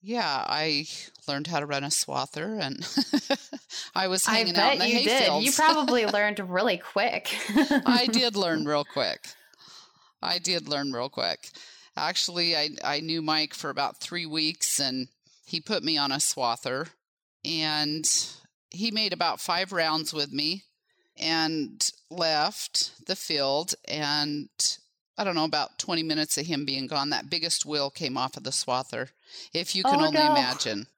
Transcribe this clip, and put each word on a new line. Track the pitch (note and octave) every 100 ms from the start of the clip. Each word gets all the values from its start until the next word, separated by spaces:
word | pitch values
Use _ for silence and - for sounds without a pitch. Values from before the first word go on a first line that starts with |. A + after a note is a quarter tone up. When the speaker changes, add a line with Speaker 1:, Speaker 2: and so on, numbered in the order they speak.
Speaker 1:
Yeah, | F#3 A#3+ F3+ C3+ -
I | D3 D#3+ C#3+ D3+ - - - -
learned | C#3 D3+
how | E3
to | D3
run | C#3
a | C#3
swather, | C3+ - C3+ C3+ - E3+ A3
and | D3 C3+ F3 - B3+ D4 - C#4 - C#4 _ -
<laughs> | - -
I | F#3+
was | F#3 -
Speaker 2:
I | A3
Speaker 1:
hanging | G#3+ F3
out | G#3+
in | C#4
Speaker 2:
bet | F#3
Speaker 1:
the | A#3+
Speaker 2:
you |
did. | G#3 B3+ G#3+
Speaker 1:
hayfields. | D3
Speaker 2:
You | A#3
Speaker 1:
<laughs> | -
Speaker 2:
probably | D#4 D#4+ C4 A#3+ G#3+
learned | G3+ G#3 G3+
really | F#3 F3+ A3 F3+
quick. | - - G#3+ - - -
<laughs> | - G#3+ C#4 C#4+ -
Speaker 1:
I | A#3+ B3
did | A3+ B3 G3+
learn | F#3 D#3+ D3
real | D3 C#3+
quick. | - G#2+ C2+ - - - _ - - - _ _ _
I | - F3
did | F3 F3 D#3
learn | D3 C#3+
real | B2 B2+
quick. | - G2 D#2+ - - - - - -
Actually, | D3+ F3+ - F3 E3+ D#3+
I, | D3+ -
I | - D3
knew | D#3+ E3
Mike | D#3 D#3 D3+
for | - D#3
about | C#3 C#3 -
three | - F3 E3
weeks, | D#3 D#3 E3+ - -
and | C#3 B2+ B2+ _ _ _ -
he | E3
put | - G#3
me | D3+ D#3
on | C#3+
a | C3+
swather, | - - B2 A#2 - B2+ D#3+ _ _ _ _ _ -
and | D#3+ D#3 D3+ D3+ D3+ D#3+ - - - _ _ _
he | E3+ A3+
made | G#3+ G#3+
about | F3 E3+ G#2+
five | - F3 F#3+
rounds | F#3+ D#3+ D#3 D3+
with | D#3 C#3+
me | C3+ D3 F#3 _ _ _ _ _ -
and | D#3 E3 D#3+ D#3+ C#3+ - - - _
left | E3+ E3 D3+ D#3+ G#3+ - - - - -
the | F#3+
field. | - D3+ C#3 C#3 F3 - -
And | D3+ D3 D3 D3 D3 D3 _ - - _ _ _ -
I | G3
don't | E3+
know, |
about | D#3 D#3 - _
twenty | - E3+
minutes | D#3+ D3+ D3+ -
of | D#3
him | D3+ C#3+
being | C3+ C3
gone, | D3 C#3
that | C3+ -
biggest | E3 E3 - -
wheel | D3+ C#3
came | - D#3 C3+
off | C3 -
of |
the | A#2+
swather, | C3 - B2+ C3 A#2+ C3 _ _ - -
if | E3 E3+ A3
you |
can | B3+ C#4+
Speaker 2:
Oh, | D#4
Speaker 1:
only | D4+
Speaker 2:
no. | D4+
Speaker 1:
imagine. | D4 B3+ B2+ - G#2 A2